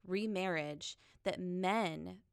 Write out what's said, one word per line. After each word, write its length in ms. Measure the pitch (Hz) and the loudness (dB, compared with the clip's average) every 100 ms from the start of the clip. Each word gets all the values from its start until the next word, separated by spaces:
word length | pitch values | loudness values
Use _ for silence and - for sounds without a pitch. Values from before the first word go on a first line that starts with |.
| 185 | 0
remarriage, 880 | 190 220 196 190 165 147 147 - - - - | 0 2 0 2 0 -2 -6 -10 -12 -20 -4
that 160 | 196 - | -2 -2
men 760 | 180 180 185 220 190 156 170 185 _ | -2 2 2 4 2 -2 -8 -12 _